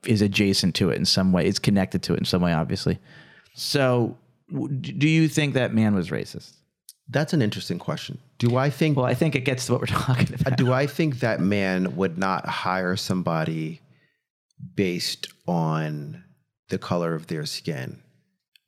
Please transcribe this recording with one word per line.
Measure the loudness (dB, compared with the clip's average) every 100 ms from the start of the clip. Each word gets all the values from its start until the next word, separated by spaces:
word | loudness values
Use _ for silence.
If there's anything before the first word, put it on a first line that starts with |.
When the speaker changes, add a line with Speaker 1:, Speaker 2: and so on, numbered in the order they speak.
| 0
Speaker 1:
is | 2
adjacent | 4 4 2 4 0 2
to | 2
it | 2
in | 0
some | 2 4
way. | 4 2
It's | 2
connected | 2 2 2 -2
to | -2
it | -2
in | 0
some | 0
way, | 2
obviously. | 0 0 -2 -2 -4 -6 -20 -20 -20 _ -12
So, | -4 0 2 2 0 -4 _ _ _
w-, | -6 -4
d-, | -4 -6
do | 0 4
you | 6 4
think | 2 0 0
that | 0
man | 2 2 2
was | 0
racist? | -4 -6 -12 -16 _ _ _ -20 -20 -6
Speaker 2:
That's | -2 0
an | 2
interesting | 2 0 -6 -6
question. | -6 -8 -8 -14 -16 -2
Do | 2 2
I | 0
think | 2 2 2
Speaker 1:
Well, | 2
I |
think | 2 2 2
it | 0
gets | -2 0
to |
what | -2
we're | 0
<laughs> |
talking | -2 0 2 0 0
Speaker 2:
Uh, |
Speaker 1:
about. | 0 2
Speaker 2:
do | 2
I | 2 0
think | 0 0 0
that | 0 0
man | 2 2 2 0 0 0
would | -2 0
not | -2 -2 -4
hire | -6 -2 -2 -2 -2
somebody | -2 -2 0 0 -2 -4 -6 -10 _ _ _ _ _ _ _ -20 -10 -2
based | -2 -2 -4 -8 -12 -12 -2
on | 0 0 0 -4 -6 -10 -14 -18 _ _ _ _
the | -8
color | -4 -2 -2 -4
of | -6
their | -8 -6
skin? | -8 -8 -8 -10 -14 _ _ _ _ _ _